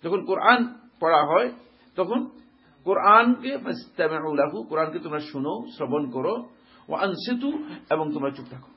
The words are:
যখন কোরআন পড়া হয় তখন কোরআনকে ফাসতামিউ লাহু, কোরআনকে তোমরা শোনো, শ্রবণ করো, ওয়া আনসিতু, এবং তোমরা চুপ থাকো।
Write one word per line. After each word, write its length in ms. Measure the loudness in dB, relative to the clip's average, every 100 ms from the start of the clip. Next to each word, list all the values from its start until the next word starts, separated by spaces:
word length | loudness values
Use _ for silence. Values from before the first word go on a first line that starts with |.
যখন 200 | -2 -4
কোরআন 500 | -2 2 6 6 2 -6 -20 _
পড়া 260 | 4 4 4
হয় 260 | 2 2 -4 -20 _ _ -4
তখন 340 | -2 -2 -4 -12 _ _ _ _
কোরআনকে 720 | -2 2 8 8 8 2 -2 -6
ফাসতামিউ 760 | -6 -8 -10 -2 -2 0 -2
লাহু, 280 | 0 0 0
কোরআনকে 360 | -6 -2 -2 -4
তোমরা 220 | -8 -8
শোনো, 440 | -8 -6 -6 -6 -10 -8
শ্রবণ 340 | -4 -4 -4
করো, 380 | -4 -4 -4 -10 _ _ _ -10
ওয়া 120 | -4
আনসিতু, 520 | -2 -4 -4 -4 -4 -6 -10 -14 -4
এবং 220 | -2 -2
তোমরা 180 | -4 -6
চুপ 160 | -6 -16
থাকো। 180 | -18 -20